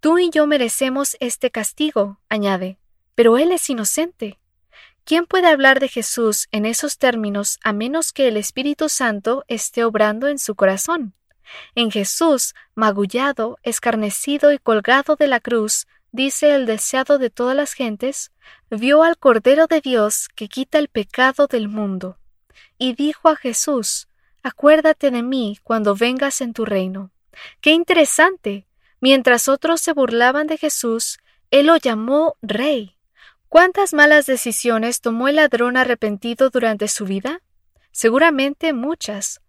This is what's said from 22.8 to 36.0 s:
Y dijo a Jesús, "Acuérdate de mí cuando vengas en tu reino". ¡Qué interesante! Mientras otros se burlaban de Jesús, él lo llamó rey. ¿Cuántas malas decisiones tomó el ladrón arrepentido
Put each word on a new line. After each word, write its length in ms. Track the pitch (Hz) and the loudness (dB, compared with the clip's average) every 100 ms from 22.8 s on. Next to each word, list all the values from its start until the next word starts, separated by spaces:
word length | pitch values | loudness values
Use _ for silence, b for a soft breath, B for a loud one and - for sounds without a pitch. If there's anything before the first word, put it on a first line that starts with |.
Y 140 | 254 | -6
dijo 340 | 240 285 302 330 | -2 -4 2 0
a 60 | |
Jesús, 720 | 302 254 226 - 277 208 - - _ _ _ | 0 -4 -6 -2 -2 -4 -8 -12 _ _ _
"Acuérdate 680 | 254 - 285 311 311 311 277 | -12 0 4 6 4 2 0
de 120 | 247 | -2
mí 360 | 240 262 220 208 | -4 -4 -4 -8
cuando 320 | _ 226 208 202 | _ -2 0 0
vengas 440 | 233 262 277 - | 0 0 -4 -4
en 120 | 247 | -8
tu 120 | 226 | -6
reino". 460 | 220 196 185 190 190 _ _ B B B | -2 -2 -4 -8 -14 _ _ B B B
¡Qué 120 | - | 2
interesante! 920 | 320 339 349 294 - 330 381 220 202 _ _ _ _ | 2 2 2 2 4 2 2 -8 -10 _ _ _ _
Mientras 480 | 254 269 254 240 - | 2 4 4 2 2
otros 320 | 277 320 330 | 0 0 -2
se 120 | - | 0
burlaban 540 | 294 254 233 247 277 311 | 0 0 2 2 2 -2
de 120 | - | -4
Jesús, 600 | 311 - 240 226 - - _ _ _ | -4 -4 -4 -4 -6 -12 _ _ _
él 160 | 269 294 | 4 6
lo 100 | 330 | 4
llamó 600 | 262 220 226 285 320 - | 2 -4 -2 0 0 -2
rey. 540 | 214 208 269 277 202 _ _ b b b _ | -6 -4 -2 -2 -6 _ _ b b b _
¿Cuántas 460 | 320 370 370 392 | 6 6 2 -2
malas 320 | 302 294 302 285 | 4 6 6 4
decisiones 760 | 254 - 214 240 226 226 240 | -2 -2 -4 -2 -2 -2 -4
tomó 260 | 240 226 262 | -4 -2 0
el 100 | 294 | 2
ladrón 400 | 302 240 240 247 | 2 2 0 0
arrepentido 760 | 254 240 | 0 0